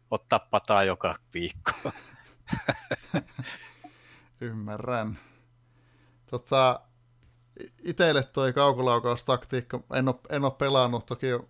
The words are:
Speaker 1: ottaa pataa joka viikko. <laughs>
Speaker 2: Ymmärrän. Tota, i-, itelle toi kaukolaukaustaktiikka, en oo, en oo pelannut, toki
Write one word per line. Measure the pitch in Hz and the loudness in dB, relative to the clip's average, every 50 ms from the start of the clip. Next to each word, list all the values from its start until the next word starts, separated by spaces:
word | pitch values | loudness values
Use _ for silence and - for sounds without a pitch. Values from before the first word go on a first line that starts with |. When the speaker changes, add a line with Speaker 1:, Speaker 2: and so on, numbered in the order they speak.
| _ - | _ -6
Speaker 1:
ottaa | 113 - _ - 120 110 | -6 -6 _ 0 0 0
pataa | - _ - 101 - - 107 101 98 | 0 _ -2 -2 2 2 4 4 4
joka | 95 90 - - 90 78 - _ _ - | 2 0 0 -2 -4 -4 -6 _ _ -10
viikko. | 85 85 82 - - - - - - - | -8 -8 -8 -8 -8 -6 -6 -6 -6 -6
<laughs> | - - - - - - - - - - _ _ - - - - - - - - - - - - - - 160 - - - - 127 - - - - - - - - - - - - - - - _ _ _ - | -10 -10 -10 -16 -20 -20 -20 -20 -20 -20 _ _ -8 -8 -6 -2 -4 -4 -4 -4 -10 -10 -10 -8 -6 -6 -6 -6 -8 -14 -14 -14 -14 -14 -16 -18 -20 -20 -20 -20 -20 -20 -20 -20 -20 -20 -20 _ _ _ -12
Speaker 2:
Ymmärrän. | 131 117 110 110 104 104 104 107 113 123 123 117 110 110 104 - - - _ _ _ _ _ _ _ _ _ _ _ _ _ _ _ _ _ _ _ - | -10 -10 -8 -8 -10 -8 -8 -8 -6 -4 -4 -4 -4 -6 -8 -12 -16 -20 _ _ _ _ _ _ _ _ _ _ _ _ _ _ _ _ _ _ _ -12
Tota, | 131 120 - - 143 135 131 127 123 - - _ _ _ _ _ _ _ _ _ _ _ _ _ - - | -12 -10 -4 0 4 4 6 4 4 0 -4 _ _ _ _ _ _ _ _ _ _ _ _ _ -20 -20
i-, | - - _ _ | -20 -20 _ _
itelle | - 170 165 - 180 165 147 139 | -8 -4 0 2 4 4 4 2
toi | 127 - - - 135 131 | 0 0 -2 0 0 2
kaukolaukaustaktiikka, | 123 143 143 143 131 127 131 127 120 117 113 120 120 - - - 127 123 - - 135 127 123 - - - - - 135 | 4 4 4 4 4 4 2 2 2 2 2 0 -2 -2 0 0 0 0 -2 -4 -6 -6 -6 -6 -8 -10 -8 -4 -2
en | 131 131 131 | 0 0 0
oo, | 127 - - - | -2 -2 -6 -6
en | 151 143 139 | -4 -2 -2
oo | 135 | -2
pelannut, | 135 - 147 139 139 131 127 120 120 113 - | -2 0 0 2 4 4 4 4 2 -4 -6
toki | - 123 - - 131 123 120 - | -6 -8 -4 -2 -2 -2 -2 -4